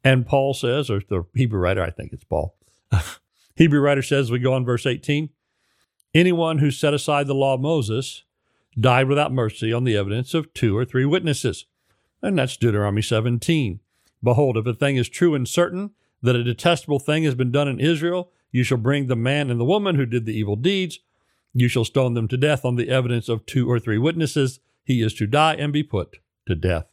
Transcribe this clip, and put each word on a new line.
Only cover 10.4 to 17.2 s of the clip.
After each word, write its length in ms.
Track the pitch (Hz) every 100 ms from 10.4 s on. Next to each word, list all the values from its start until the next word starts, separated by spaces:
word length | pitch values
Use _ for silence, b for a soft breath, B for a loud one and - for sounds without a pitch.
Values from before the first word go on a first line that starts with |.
| 147
two 240 | - 117 101
or 80 |
three 200 | 127 165
witnesses." 600 | 143 185 170 135 120 95 - _ _ _ _ _
And 140 | - 185
that's 200 | 131 -
Deuteronomy 460 | 120 104 104 104
seventeen. 760 | 107 110 117 120 - 160 117 87 _ _ _ _
"Behold, 360 | 120 120 139 113
if 100 | 117
a 80 |
thing 220 | 113 143 135
is 120 | 113
true 280 | - 180 147
and 100 | 120
certain 440 | - 175 180 202 _ _ _
that 120 | 120
a 80 | 120
detestable 560 | 120 113 170 170 - 143
thing 240 | 143 156